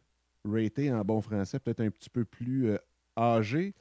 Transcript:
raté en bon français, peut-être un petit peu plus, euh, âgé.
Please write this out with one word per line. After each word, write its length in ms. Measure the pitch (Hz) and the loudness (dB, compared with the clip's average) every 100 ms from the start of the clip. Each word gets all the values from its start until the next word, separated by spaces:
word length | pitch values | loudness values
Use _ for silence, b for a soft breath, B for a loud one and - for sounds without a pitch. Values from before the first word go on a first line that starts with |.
| _ _ _ _ | _ _ _ _
raté 480 | 104 110 110 - 143 | -4 0 0 0 0
en 120 | 117 | 0
bon 160 | 101 110 | 0 -2
français, 400 | 104 104 98 135 | 0 -2 -2 -4
peut-être 220 | - 117 | -4 -2
un 80 | 110 | -2
petit 200 | - - | -4 -6
peu 140 | 123 | -4
plus, 460 | 113 - 120 135 120 | -4 -6 -4 0 2
euh, 80 | 101 - _ _ - | 0 -4 _ _ 0
âgé. 560 | 120 117 104 147 196 - | 4 4 2 -2 -2 -8